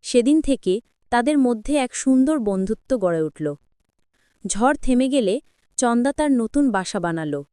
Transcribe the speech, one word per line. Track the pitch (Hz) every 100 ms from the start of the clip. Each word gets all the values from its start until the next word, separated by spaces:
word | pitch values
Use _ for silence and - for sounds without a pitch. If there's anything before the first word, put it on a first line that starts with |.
সেদিন | - 247 233 311
থেকে | 285 262 - 190 _ _ _
তাদের | 240 240 294
মধ্যে | 247 226 214 294
এক | 247 -
সুন্দর | - 262 262 311
বন্ধুত্ব | 208 190 190 220 _ 254
গড়ে | 190 165
উঠল। | 156 - 147 147 _ _ _ _ _ _ _ _ 196
ঝড় | 196 247 294
থেমে | - 247 262
গেলে | 277 202 233 _ _ _ -
চন্দা | 247 240 254
তার | 285 302
নতুন | 262 220 285 277
বাসা | 202 185 202
বানাল | 170 165 156 143 143